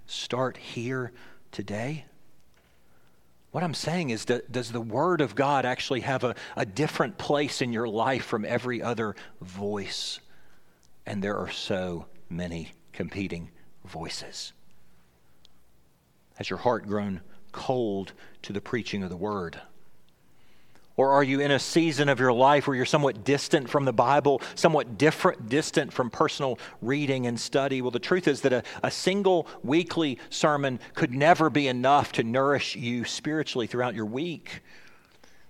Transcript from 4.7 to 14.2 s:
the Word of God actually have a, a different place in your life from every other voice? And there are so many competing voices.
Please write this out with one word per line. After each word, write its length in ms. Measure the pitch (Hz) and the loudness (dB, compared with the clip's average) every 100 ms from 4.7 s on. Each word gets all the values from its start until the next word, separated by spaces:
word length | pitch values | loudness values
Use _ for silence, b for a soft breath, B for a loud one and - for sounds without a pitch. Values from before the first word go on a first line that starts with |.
the 120 | 117 | -4
Word 400 | 117 120 175 170 | -2 2 2 4
of 120 | 131 | 2
God 300 | 117 139 139 | 2 4 4
actually 360 | 123 123 - 127 | 2 -2 -2 -2
have 240 | 120 131 | 0 0
a, 100 | 123 - B B | 0 -2 B B
a 80 | 113 | -4
different 500 | 98 156 - 127 - | -2 -2 0 -2 -2
place 460 | - 147 147 - | 0 0 0 -2
in 100 | 123 | -2
your 160 | 113 120 | -2 -2
life 380 | 107 120 123 - | 0 0 0 -2
from 180 | 117 | -4
every 380 | 101 120 123 117 | -2 -2 -2 -4
other 340 | 113 113 107 - B B | -2 -2 -4 -6 B B
voice? 800 | 92 92 101 104 92 - - - - b b b b b b - - | -14 -8 -6 -4 -6 -8 -8 -10 -14 b b b b b b -16 -8
And 180 | 107 | -4
there 140 | 101 101 | -2 -2
are 100 | 92 | -4
so 560 | - - 95 92 85 - - - | -6 -2 -2 -2 -6 -8 -14 -10
many 440 | 85 90 85 78 - - | -6 -6 -6 -10 -16 -14
competing 580 | - 85 101 92 85 82 - b - - | -8 -8 -4 -6 -6 -10 -16 b -18 -14
voices. 680 | 82 - - | -12 -10 -10